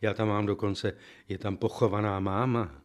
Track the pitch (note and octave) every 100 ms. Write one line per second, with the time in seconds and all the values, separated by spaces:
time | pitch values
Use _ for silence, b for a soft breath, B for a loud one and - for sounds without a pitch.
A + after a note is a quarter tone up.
0 | A2 G2 A2 G#2 G#2 G2+ G#2 G2 G#2 -
1 | B B - F#2+ G#2 G2 A2+ - A#2 G#2
2 | G#2 G2 G2 G2 B2+ A#2 F#2 C#2+